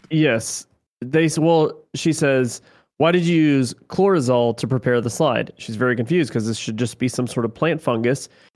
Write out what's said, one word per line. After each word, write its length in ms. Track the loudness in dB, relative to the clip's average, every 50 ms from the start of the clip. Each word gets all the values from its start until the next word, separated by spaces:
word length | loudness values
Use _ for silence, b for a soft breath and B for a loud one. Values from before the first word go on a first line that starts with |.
| -8 -2
Yes. 560 | 0 2 2 4 2 0 -2 -6 -10 -10 -12 _ _ _ _ _ _ _
They 240 | -6 -2 0 2 2
s-, 120 | 2 0 2
well, 340 | 2 4 4 4 2 0 -2 -6 -14 _ -8
she 180 | -4 -2 -2 0
says, 480 | 0 2 2 2 2 0 0 -4 -8 b b b b b b _ 0
"Why 120 | 2 2 2
did 100 | 2 2
you 160 | 2 2 4
use 320 | 4 4 4 2 0 0 -4 -10 _
Clorazol 680 | -6 -2 0 2 2 2 2 2 2 2 2 2 0 0 -2
to 80 | -4 -2
prepare 320 | -2 -2 0 0 0 0
the 80 | 0 -2
slide?" 420 | -2 0 0 0 0 0 -4 -6 -10 -16
She's 180 | -12 -10 -4
very 180 | -2 0 0 0
confused 340 | 0 -2 0 0 0 0 0 -2
'cause 140 | -4 -2
this 120 | -2 -4 -6
should 180 | -6 -6 -4
just 220 | -4 -4 -4 -4 -4
be 80 | -6 -4
some 180 | -4 -4 -6 -4
sort 180 | -4 -4 -4
of 80 | -4 -4
plant 260 | -2 -2 -2 -2 -2
fungus. 480 | -2 -2 -2 0 0 0 0 -2 -4 b b b b b b